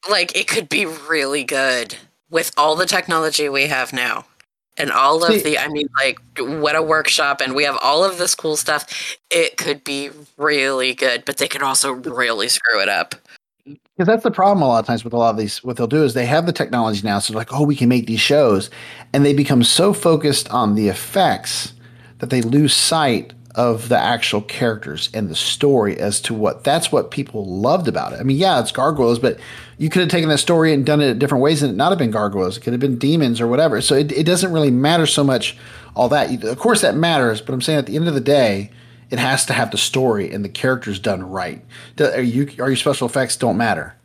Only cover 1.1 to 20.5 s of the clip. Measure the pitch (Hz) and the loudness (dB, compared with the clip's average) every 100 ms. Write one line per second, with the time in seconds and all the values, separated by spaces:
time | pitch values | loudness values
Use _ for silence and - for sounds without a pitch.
1.1 | 160 139 147 127 139 135 123 113 - - | -2 0 -4 -4 -2 0 -2 -4 -12 -20
2.1 | _ _ 165 - - 151 156 180 190 175 | _ _ -4 -4 0 0 2 0 -2 0
3.1 | 165 160 151 147 139 139 139 127 131 123 | -2 0 -2 -2 -2 -2 -2 -4 -4 -4
4.1 | 113 - _ _ _ _ - 143 117 139 | -6 -10 _ _ _ _ -8 -2 2 4
5.1 | 160 170 214 170 151 147 151 143 - 135 | 4 2 2 2 -2 -4 -6 -4 -2 -2
6.1 | 120 _ - 127 156 151 156 160 156 151 | -4 _ -8 -6 -2 0 0 0 0 2
7.1 | - 147 139 131 131 143 135 - 151 190 | 0 0 0 -2 0 0 0 0 2 2
8.1 | 175 175 - 160 151 - 151 - - - | 0 -2 -2 -2 -4 -2 -2 -4 -10 -10
9.1 | - _ 175 165 - - 139 - 139 139 | -12 _ 0 0 -2 -6 -6 -6 -8 -8
10.1 | 147 147 _ 151 147 135 135 131 123 131 | -14 -20 _ -2 0 0 0 -2 0 0
11.1 | 120 - - 135 139 139 135 143 127 135 | 0 -4 -4 -4 -2 -2 0 -2 -4 -8
12.1 | 123 120 113 113 - - 110 95 98 85 | -4 -2 -2 -2 -2 0 0 0 0 -4
13.1 | - _ - _ _ - 147 _ - 180 | -8 _ -20 _ _ -20 -20 _ -2 2
14.1 | 226 226 - 190 202 143 117 110 113 117 | 2 0 2 2 4 4 2 0 -4 -2
15.1 | 120 117 110 104 - 123 120 117 147 147 | 0 2 2 -4 -6 -8 -4 0 2 2
16.1 | 120 120 151 170 - 143 123 113 104 104 | 2 0 0 0 -2 -2 0 0 -2 -2
17.1 | 101 - 110 113 131 147 143 120 127 117 | -2 -2 -6 -6 -2 0 2 2 2 0
18.1 | 113 - 143 135 156 151 - - - - | -2 2 4 4 2 0 -12 -20 -20 -4
19.1 | 143 143 143 143 131 117 - 185 202 170 | 2 4 4 2 4 4 4 2 2 2
20.1 | 160 151 143 - | 2 2 -2 -2